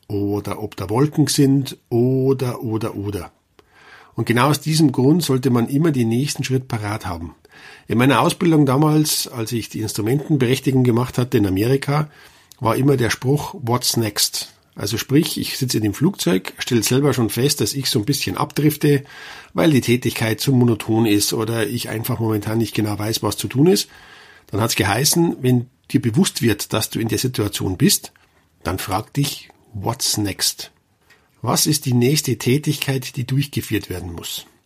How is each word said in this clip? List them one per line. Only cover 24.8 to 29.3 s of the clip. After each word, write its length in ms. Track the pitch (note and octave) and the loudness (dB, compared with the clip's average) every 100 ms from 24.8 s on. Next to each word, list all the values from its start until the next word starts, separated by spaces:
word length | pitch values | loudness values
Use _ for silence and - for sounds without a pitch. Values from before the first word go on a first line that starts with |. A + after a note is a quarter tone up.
| C#3 A2 D3+ E3+ E3+ - | 0 2 2 2 2 0
wenn 280 | B2+ B2 A#2+ _ _ | 2 2 0 _ _
dir 100 | - | -2
bewusst 400 | A#2 A#2 G3 - | 0 2 2 2
wird, 320 | A#2 G2+ - | 0 0 -2
dass 160 | G#2+ - | -4 -4
du 100 | G#2 | -4
in 100 | A2+ | -2
der 100 | G#2+ | -2
Situation 580 | B2+ B2 G#2 - F#2+ F#2 | -2 -2 -4 -4 -6 0
bist, 340 | A#2+ - - _ _ _ _ _ | 2 2 -4 _ _ _ _ _
dann 160 | E2 F#2 | -6 -6
frag 340 | - G2 - | -4 -6 -4
dich, 360 | C#3+ C#3+ | -4 -4